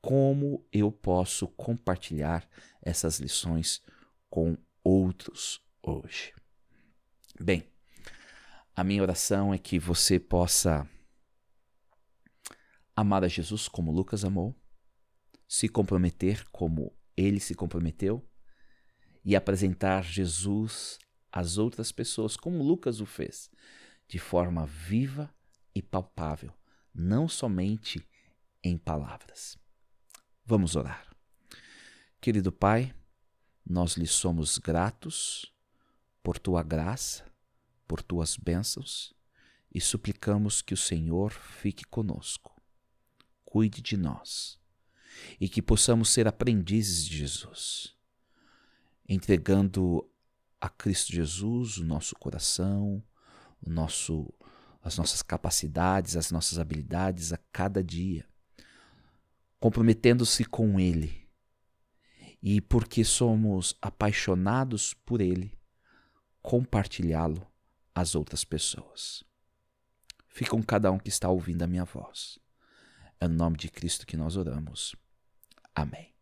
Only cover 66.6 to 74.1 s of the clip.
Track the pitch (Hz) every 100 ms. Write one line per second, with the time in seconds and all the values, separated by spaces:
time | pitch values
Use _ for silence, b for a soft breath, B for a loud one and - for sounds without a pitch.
66.6 | 127 110 98 - 87 80 82 80 95 _
67.6 | _ _ _ - 87 82 76 78 - 78
68.6 | - - - - - - - _ _ _
69.6 | _ _ _ _ _ - _ - 120 113
70.6 | 107 104 98 95 - - 90 92 82 85
71.6 | 87 90 90 - - - - - _ _
72.6 | b b b b b _ 87 82 85 80
73.6 | 82 - 85 - -